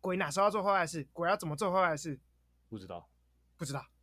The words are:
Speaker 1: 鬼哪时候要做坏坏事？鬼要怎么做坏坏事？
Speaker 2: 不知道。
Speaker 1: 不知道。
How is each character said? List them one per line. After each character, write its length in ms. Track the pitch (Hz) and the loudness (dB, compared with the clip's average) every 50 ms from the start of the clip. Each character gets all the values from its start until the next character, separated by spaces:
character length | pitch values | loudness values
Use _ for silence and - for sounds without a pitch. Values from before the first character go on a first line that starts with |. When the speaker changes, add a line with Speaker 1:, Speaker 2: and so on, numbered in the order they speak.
Speaker 1:
鬼 160 | - 196 180 | -2 -2 0
哪 140 | 185 185 147 | 0 0 0
时 100 | 143 180 | 2 4
候 40 | 196 | 2
要 60 | 208 | 4
做 120 | 214 214 185 | 4 2 2
坏 100 | 202 196 | 4 4
坏 140 | 190 175 | 4 2
事？ 200 | 160 170 160 139 - _ | 0 -2 -8 -8 -10 _
鬼 140 | - 170 170 | -2 0 0
要 80 | 196 | 0
怎 100 | 208 196 | 0 0
么 100 | 165 151 | -4 -4
做 160 | 147 220 190 180 | -2 0 2 4
坏 80 | 190 | 4
坏 160 | 185 175 156 | 4 4 2
事？ 220 | 143 - 165 143 127 _ _ _ _ _ _ _ _ _ _ | 0 -4 -6 -8 -8 _ _ _ _ _ _ _ _ _ _
Speaker 2:
不 100 | 110 107 | -12 -12
知 80 | 95 | -10
道。 220 | 90 90 87 - _ _ _ _ _ _ _ _ _ _ | -10 -12 -12 -12 _ _ _ _ _ _ _ _ _ _
Speaker 1:
不 80 | _ 165 | _ -10
知 80 | 135 139 | -8 -8
道。 140 | 135 - _ _ _ | -10 -10 _ _ _